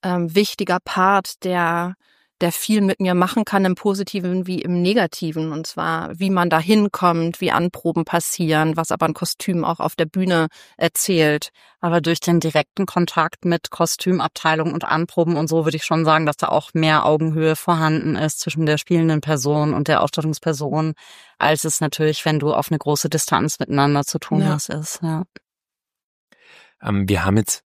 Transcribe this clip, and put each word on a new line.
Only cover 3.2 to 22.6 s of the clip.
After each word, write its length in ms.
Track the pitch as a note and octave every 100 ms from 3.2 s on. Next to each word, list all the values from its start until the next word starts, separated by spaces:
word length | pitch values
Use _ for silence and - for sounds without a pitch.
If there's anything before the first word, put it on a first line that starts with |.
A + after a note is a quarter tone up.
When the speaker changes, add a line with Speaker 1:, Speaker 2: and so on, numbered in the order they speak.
| F3+ -
Speaker 1:
kann 220 | G#3+ G3+ F#3+
im 100 | F#3
Positiven 720 | G#3 G3 F#3+ G3+ F3+ F#3 F#3
wie 140 | F3+
im 200 | F3+ F3+
Negativen. 720 | F3+ A3 F3 - E3 D#3+ D#3+
Und 160 | D3+ D#3+
zwar, 500 | - D#3+ E3 D#3+ E3
wie 120 | F#3+
man 200 | F#3+ F3
da 100 | D#3+
hinkommt, 800 | E3 G#3+ G#3 - F3+ E3+ E3 E3
wie 100 | F3+
Anproben 540 | - F3 - E3+ E3 D#3+
passieren, 720 | F3 - - E3 D#3 D#3+ D#3+
was 140 | D#3+
aber 160 | - E3
ein 60 |
Kostüm 520 | D3+ F3 - - F3 D#3+
auch 140 | E3+
auf 140 | - -
der 100 | D#3+
Bühne 420 | F#3+ F#3 E3+ D#3+ - - -
erzählt. 720 | E3 - - F3 D#3 D3+ - _ _ _
Speaker 2:
Aber 180 | E3+ E3+
durch 220 | D#3 E3
den 180 | - E3+
direkten 460 | D#3+ D#3 C#3+ - F#3+
Kontakt 580 | F3 F3 - D#3 -
mit 280 | F3+ E3+ -
Kostümabteilung 1000 | - E3+ - - F3+ D#3 - D#3+ D#3+ D#3+
und 120 | E3+ -
Anproben 500 | D#3+ E3+ - E3 E3+
und 140 | D#3+
so 160 | E3 D#3+
würde 120 | D#3+
ich 60 |
schon 220 | - D#3+ D#3+
sagen, 200 | D#3 D#3
dass 120 | D3
da 100 | E3
auch 260 | - -
mehr 320 | D#3+ D#3+ D3+ -
Augenhöhe 520 | D#3 D#3+ D#3 D#3+ D#3
vorhanden 580 | - E3+ D#3+ D#3 D3+ C3+
ist 240 | D#3 -
zwischen 260 | - D3+ D#3
der 120 | D3+
spielenden 420 | - E3+ E3 D#3
Person 540 | C#3+ D3+ C3+ D3+ D3+
und 160 | C#3 D3
der 120 | D3+
Ausstattungsperson, 920 | - - D#3 D3+ - C#3+ C#3+ D#3 D#3+ D3+ - - - _
als 260 | C#3+ D#3 D#3+
es 160 | -
natürlich, 420 | D3+ - D#3 D3+
wenn 160 | D#3+ D3+
du 140 | C#3+
auf 180 | -